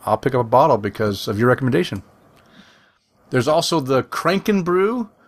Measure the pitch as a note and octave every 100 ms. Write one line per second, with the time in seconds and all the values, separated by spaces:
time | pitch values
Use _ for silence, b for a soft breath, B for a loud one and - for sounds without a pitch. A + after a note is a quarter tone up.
0 | - G#2+ C#3+ B2+ A#2 B2 D#3 A#2 G2+ -
1 | G#2+ G2+ - G#2 B2 A#2+ C3 C#3+ F3+ G2
2 | - _ _ _ b b b b b b
3 | _ _ - C3 B2+ D#3+ - E3 C3 C3
4 | A#2+ - D#3+ F#3+ G#3 G3+ E3+ F3+ G3+ B3
5 | A3 _